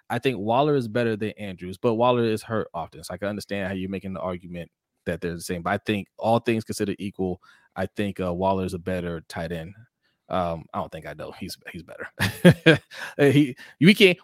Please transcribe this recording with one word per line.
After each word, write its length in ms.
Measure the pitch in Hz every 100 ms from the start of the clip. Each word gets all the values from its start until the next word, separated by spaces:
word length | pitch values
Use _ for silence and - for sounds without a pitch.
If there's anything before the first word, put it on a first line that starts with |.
| -
I 100 | 117
think 200 | 135 113
Waller 380 | 104 120 151 147
is 120 | 117
better 260 | 113 117
than 180 | 107 107
Andrews, 440 | - 101 92 90 95
but 180 | 123 110
Waller 280 | 123 123
is 180 | 117 107
hurt 260 | - 110 -
often, 320 | 85 82 76
so 80 | 78
I 60 | 90
can 100 | 101
understand 400 | 104 - 101 95
how 60 |
you're 160 | 98 95
making 240 | 95 95
the 60 | 95
argument 500 | 92 90 87 87 82 _ _ _
that 160 | - 85
they're 140 | 87
the 80 | 85
same. 180 | - 90
But 140 | 85
I 40 | 101
think 300 | - 107 92 -
all 220 | 107 117
things 260 | - 110
considered 320 | - 107 101 92
equal, 440 | 98 - 92 90 _ - _ -
I 80 |
think, 340 | 95 - 101 92
uh, 140 | 92
Waller 320 | 87 95 98
is 80 | 92
a 60 | 90
better 420 | 90 90 87 85 -
tight 240 | - 82
end. 220 | 85 82 101 117 _ _ _ -
Um, 340 | 92 87 82 -
I 60 | 101
don't 120 | 82
think 160 | 80 78
I 60 |
know. 200 | 76 -
He's, 260 | - 92 - -
he's 120 | 87
better. 260 | - - 165 - 101 - 180 -
<laughs> 160 | - 151 - - - -
He, 380 | 143 139 143 123 - -
we 100 | 175
can't, 220 | 208 190 175